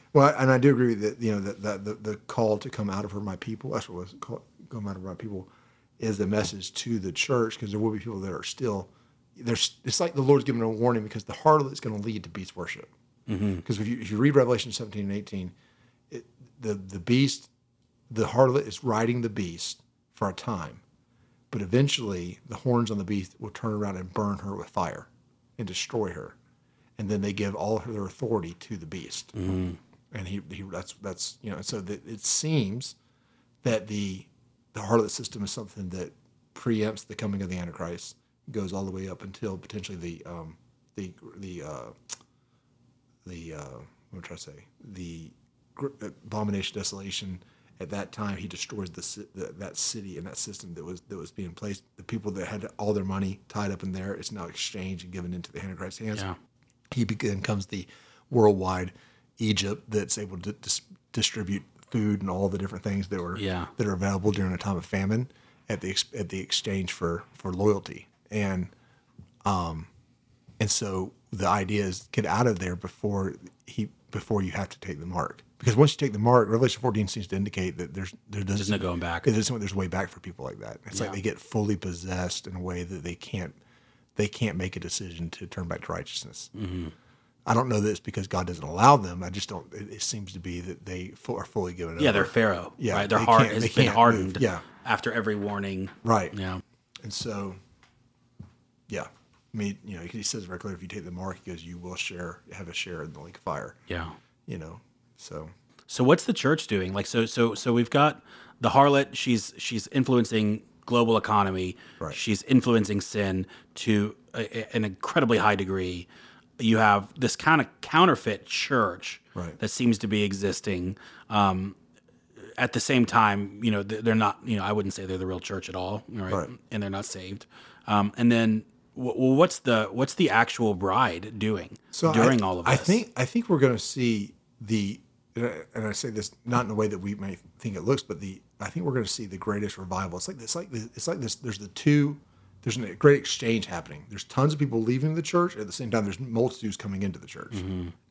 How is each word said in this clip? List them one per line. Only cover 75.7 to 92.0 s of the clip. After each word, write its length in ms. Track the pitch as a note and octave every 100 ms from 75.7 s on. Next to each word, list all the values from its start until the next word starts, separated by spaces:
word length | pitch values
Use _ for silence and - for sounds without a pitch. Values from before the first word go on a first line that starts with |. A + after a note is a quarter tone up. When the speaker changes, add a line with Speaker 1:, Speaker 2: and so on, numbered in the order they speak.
| A2
Speaker 1:
once 180 | C#3+
you 40 | -
take 160 | C#3
the 60 | G#2
mark, 300 | A#2 B2 G2+
Revelation 320 | A2+ B2+ A2+
fourteen 260 | B2 G#2+ G2
seems 200 | A2+ F#2
to 80 | G2
indicate 420 | G2+ G2 F#2 D#2+
that 160 | E2
there's, 200 | F2 F#2 - -
there 120 | G#2
doesn't 140 | F#2+ G2+
Speaker 2:
There's 120 | G2
no 80 | G2+
going 220 | F#2 F2
back. 260 | F2 E2+ C#3
Speaker 1:
it 60 |
doesn't, 260 | A2 G#2+ A#2+
there's 140 | G2 G2
way 120 | F#2
back 220 | F#2 F#2
for 100 | -
people 260 | F2+ E2+ C2
like 140 | G1+
that. 200 | G#1+ G#1+ -
It's 140 | F#2+
Speaker 2:
Yeah. 80 | G#2+
Speaker 1:
like 80 | G2
they 60 |
get 180 | G#2 -
fully 360 | - A2+ G#2 G2+
possessed 720 | F#2+ E2+ F#2 F2+ F2+ - -
in 100 | F#2
a 40 |
way 240 | F2+ F2
that 200 | F2 F#2
they 120 | E2+ E2+
can't, 400 | - G2 D#2+ - _ _ _ _ _ -
they 120 | G#2
can't 300 | - A2 F2+
make 180 | F#2 F2+
a 40 |
decision 500 | E2+ - F#2+ E2 E2+
to 140 | - F2
turn 200 | - E2+
back 180 | E2 -
to 60 |
righteousness. 580 | E2 D#2 - - - - G2
Speaker 2:
Mm-hmm. 300 | F#2+ F#2 D#2+ - _ _ _ _ -
Speaker 1:
I 60 |
don't 160 | A2+ B2+
know 100 | G#2+
that 100 | G#2
it's 100 | G2
because 280 | - G2+ F#2+
God 200 | F2+ F2+
doesn't 160 | E2
allow 340 | C#2+ F2 B2 C#3+
them. 260 | F#2+ F2
I 60 | F2+
just 200 | G2 -
don't, 220 | F#2+ B1
it, 200 | E2+ G2+ G#2+
it 60 |
seems 320 | - A2 F#2+
to 60 | F#2+
be 220 | F2+ F2
that 240 | F2+ E2+ G2
they 280 | F2+ F#2 -
fu-, 200 | - -
are 100 | -
fully 280 | A2+ F2+
given 220 | F2+ E2
Speaker 2:
Yeah, 100 | E2